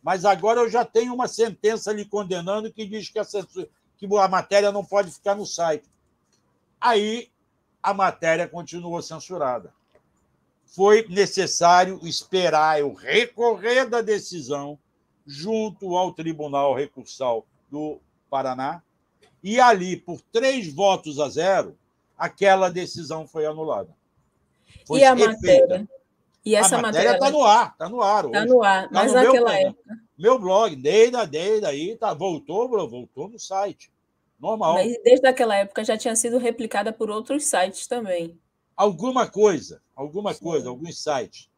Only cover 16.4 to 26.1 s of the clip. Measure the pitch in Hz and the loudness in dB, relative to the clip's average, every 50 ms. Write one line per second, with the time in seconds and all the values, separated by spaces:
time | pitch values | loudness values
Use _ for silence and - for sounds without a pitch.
16.4 | 151 147 139 139 139 143 127 123 147 143 _ 131 113 - - - 135 123 117 113 | -8 -4 -2 0 0 0 0 0 -4 -8 _ -20 -20 -20 -12 -6 -4 -4 -4 -4
17.4 | - _ _ _ _ _ 139 147 151 151 147 - _ _ _ _ _ _ 139 135 | -6 _ _ _ _ _ -12 -10 -10 -10 -12 -14 _ _ _ _ _ _ -6 -4
18.4 | 135 131 131 127 131 143 165 170 _ _ _ _ _ _ _ _ _ _ _ _ | -4 -4 -6 -6 -6 -8 -8 -10 _ _ _ _ _ _ _ _ _ _ _ _
19.4 | - 190 220 247 247 247 226 185 180 185 175 165 _ - 170 135 _ _ - 226 | -10 -2 4 6 6 6 6 4 0 -6 -8 -10 _ -14 -14 -14 _ _ -4 0
20.4 | 254 262 277 254 202 160 135 151 196 196 190 165 - 156 143 139 147 127 101 151 | 0 0 -2 -2 -6 -8 -4 0 2 2 2 0 -4 -10 -6 -4 -4 -4 -2 -2
21.4 | 165 190 196 170 123 90 - _ _ _ _ _ _ _ _ - 160 170 - _ | 0 0 0 0 -2 -4 -12 _ _ _ _ _ _ _ _ -8 -8 -8 -4 _
22.4 | 190 196 190 190 190 180 170 185 175 - - 170 165 131 160 160 156 - _ 160 | 4 4 4 4 4 0 -2 -6 -8 -8 -12 -14 -12 -10 -10 -12 -12 -10 _ -6
23.4 | 151 151 156 156 156 156 123 101 95 82 80 _ _ _ _ _ _ _ _ _ | -4 -4 -4 -6 -6 -6 -6 -6 -8 -12 _ _ _ _ _ _ _ _ _ _
24.4 | _ _ _ _ _ _ _ - _ - 226 262 277 262 254 240 214 220 220 214 | _ _ _ _ _ _ _ -20 _ -2 4 6 8 8 8 6 4 2 2 -2
25.4 | 175 180 180 180 175 - - 185 214 - - - _ _ | 4 6 8 8 6 4 2 -4 -6 -12 -16 -20 _ _